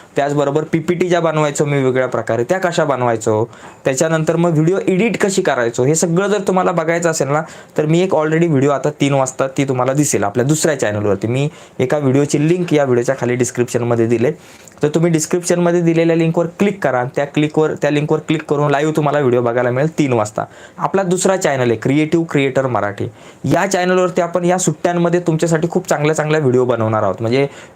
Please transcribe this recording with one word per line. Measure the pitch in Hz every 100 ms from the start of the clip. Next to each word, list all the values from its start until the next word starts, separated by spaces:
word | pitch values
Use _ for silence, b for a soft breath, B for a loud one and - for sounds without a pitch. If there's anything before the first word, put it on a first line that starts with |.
| B -
त्याचबरोबर | 143 143 139 151 151
पीपीटी | 165 160 175 185
ज्या | 170
बनवायचो | 165 156 151 143
मी | 147 143
वेगळ्या | 131 127 127
प्रकारे, | 123 110 113
त्या | 120 185
कशा | 180 170
बनवायचो, | 151 127 123 113 113 107 113 B B B
त्याच्यानंतर | - 131 165 160 160 165
मग | 175
व्हिडिओ | 151 156 190 -
एडिट | 185 226 185
कशी | 202 196
करायचो, | 160 131 117 117
हे | 131
सगळं | 160 180 170 202
जर | 202
तुम्हाला | 196 185 185 170
बघायचं | 160 170 170
असेल | 160 139
ना, | 147 160 B B -
तर | 151
मी | 165
एक | 185
already | 156 156 160 170
व्हिडिओ | 139 139
आता | 135 147
तीन | - 143
वाजता | 139 131 - 135
ती | - 135
तुम्हाला | 131 127
दिसेल | 139 143 107
आपल्या | 101 120 127
दुसऱ्या | 156 170 147
चॅनलवरती. | 110 104 104 95 110
मी | 127 147 B B -
एका | 127 151
व्हिडिओची | 139 135 147 151 151
लिंक | 180 170
या | 147
व्हिडिओच्या | 135 120 120 135
खाली | 120
डिस्क्रिप्शनमध्ये | 123 120 - 117 120 117 117 113
दिले, | 117 127 160 B B B -
तर | 147
तुम्ही | 160 170
डिस्क्रिप्शनमध्ये | 160 - 175 170 175 175 175
दिलेल्या | 165 165 165 165
लिंकवर | 165 165 165
क्लिक | - 202 196
करा | 143 127
आणि | 127 -
त्या |
क्लिकवर, | 143 - 151 156 156 -
त्या | 143
लिंकवर | 147 151 156
क्लिक | - 160
करून | - 147 147
लाईव्ह | 143 156 156
तुम्हाला | 147 143
व्हिडिओ | 131 120
बघायला | 120 120 123
मिळेल | 123 156 -
तीन | 143
वाजता. | 117 104 - - B B B
आपला | 156 196
दुसरा | 185 180 190 185
चॅनल | 175 135 120
आहे | 110
क्रिएटिव्ह | 127 143 156 170 165
क्रिएटर | 147 135 135 135
मराठी, | 113 101 98 107 B B B
या | - 160 196
चॅनलवरती | 190 180 185 180 175
आपण | 170 180
या | 175 180
सुट्ट्यांमध्ये | 180 151 180 175 170 175
तुमच्यासाठी | 175 160 170 160 165
खूप | 185 165
चांगल्या | 151 147 160
चांगल्या | 151 156
व्हिडिओ | 139 123
बनवणार | 123 117 110 110
आहोत. | 101 92
म्हणजे | 110 127 139 B B